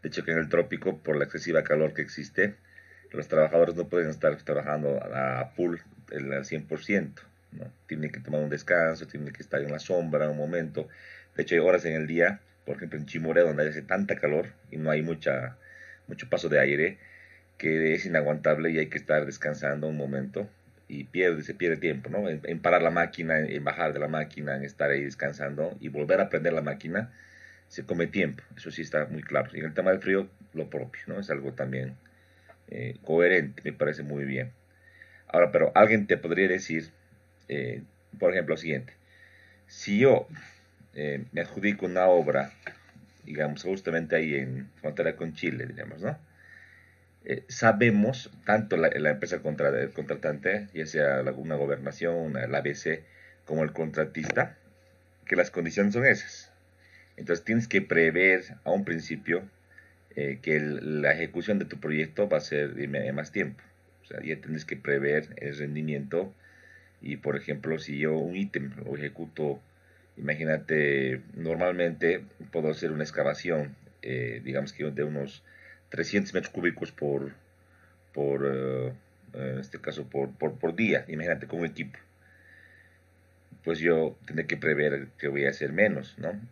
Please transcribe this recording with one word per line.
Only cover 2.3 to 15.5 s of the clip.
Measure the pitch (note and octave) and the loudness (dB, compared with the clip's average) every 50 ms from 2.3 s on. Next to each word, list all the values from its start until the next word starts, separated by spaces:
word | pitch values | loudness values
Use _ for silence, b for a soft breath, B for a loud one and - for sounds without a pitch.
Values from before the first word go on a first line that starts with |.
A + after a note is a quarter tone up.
| - - F#2+ G#2 G2+ _ B B B B B B B B B B | 2 2 2 2 0 _ B B B B B B B B B B
los | - D2+ D2+ - | -8 -8 -4 2
trabajadores | D#2+ D#2+ D#2 D#2 D#2 E2 E2+ E2+ E2+ | 4 4 4 6 8 6 6 6 4
no | E2+ E2+ - | -4 -4 0
pueden | F2 F2 E2+ D#2 | 0 0 0 0
estar | D2+ D#2 - D#2 D2+ D2 | -2 2 2 2 2 0
trabajando | - - D2 C#2+ C#2 D2 D2+ D2+ D2 C#2+ C#2 - | -4 -2 -2 -2 0 -2 -2 0 0 0 0 -2
a, | - G1+ A#1 C2 C2 C2 B1+ B1+ | -2 -4 -4 -2 0 0 0 -2
a | C2 C2 | -4 -6
full, | - - F2 F2 E2+ E2 - - - - - - | -2 0 0 0 0 -2 -8 -18 -20 -20 -16 -10
el, | - D2 C#2 C#2 | -8 -8 -4 -4
al | C#2 C#2 C#2 | -4 -4 -4
cien | - D#2+ D#2 D2+ | -4 -6 -6 -4
por | - D#2 D#2 | -6 -8 -8
ciento, | - - G2+ G2 E2 C#2 - - - - _ _ _ _ | -2 0 0 0 0 0 -10 -16 -20 -20 _ _ _ _
¿no? | - - - - - _ _ | -14 -14 -14 -14 -14 _ _
Tienen | - D#2 D#2 D2+ D2+ | -10 -6 -6 -6 -6
que | - - | -6 -10
tomar | B1+ - D2+ D2+ | -8 -4 -2 -2
un | D2+ D2+ | 0 -2
descanso, | D2 C#2+ - - F2 E2+ E2 D#2+ D#2+ D#2 D#2+ | -4 -6 0 2 2 4 4 2 0 -2 -8
tienen | - - D2 D2 C#2+ | -12 -10 -10 -10 -10
que | C#2 - | -10 -14
estar | - - - C#2+ | -8 -4 -2 -2
en | C#2+ D2 | -2 -2
la | D2 D2+ | -6 -6
sombra | - - F#2 F2 E2+ D#2+ D2+ D2+ D2+ D2+ | -2 0 0 0 2 2 2 2 2 2
un | D2+ | 0
momento. | D2+ D2 D2+ F2 E2+ E2 D2+ - D#2+ D#2 B B B B B B B B B _ | -2 -2 -2 -2 -2 -4 -4 -4 -6 -8 B B B B B B B B B _
De | - | -4
hecho, | E2 - F2 | 0 4 4
hay | E2+ | 6
horas | D#2+ F2+ F2+ F2 E2+ | 6 6 6 6 4
en | E2 D#2+ | 0 -2
el | D#2+ D#2 | -2 -2
día, | D2+ E2 E2 E2+ F#2 G#3 - _ _ _ _ _ | 0 4 4 4 4 4 -2 _ _ _ _ _
por | C#2+ C#2+ | -8 -8
ejemplo, | - - D#2+ D#2+ D2+ | -8 -6 -8 -8 -8
en | D2 | -8
Chimoré, | C2+ - E2 D#2+ E2 E2 E2+ | -6 -6 -4 -2 4 6 6
donde | F2 D#2+ D2+ D2+ D2+ D#2 | 6 6 6 2 0 0
hace | D2+ D#2 | 0 -4
tanta | - - F#2 F#2+ G2+ G2 E2 | -4 -2 0 0 2 0 0
calor | - - D2 D2+ D#2+ D#2+ - - _ _ - | 0 0 2 2 2 0 -2 -8 _ _ -12
y | - D#2 | -8 -4
no | D#2 D#2 | 0 2
hay | D#2 D#2 | 2 2
mucha, | D#2 E2 E2 D#2 - D2+ C2+ C2 B1 B1+ | 2 -2 -4 -2 0 -2 0 0 -2 -6